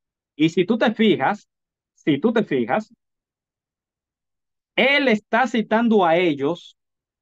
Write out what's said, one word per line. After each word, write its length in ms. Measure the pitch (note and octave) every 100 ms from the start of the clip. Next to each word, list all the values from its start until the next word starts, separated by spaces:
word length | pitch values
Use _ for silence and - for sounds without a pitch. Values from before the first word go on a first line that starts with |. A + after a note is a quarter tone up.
| _ _ _ -
Y 140 | D#3+
si 140 | F#3+ F3
tú 120 | A#3
te 140 | A#3+
fijas, 540 | G#3 A3 C3+ C#3 G#3 _ _ _ _ _
si 240 | _ - C#3
tú 120 | A3+
te 120 | A3+
fijas, 480 | - C3+ A2+ F3 - _ _ _ _ _ _ _ _ _ _ _ _ _ _ _ _ _ _ -
él 320 | B3 C#4+ C4+
está 380 | G#3+ - A3+ C4
citando 580 | A#3+ G#3 A3 A#3 G#3+
a 120 | F3 E3+
ellos, 600 | F3+ C#3+ C#3 E3+ - _ _ _ _ _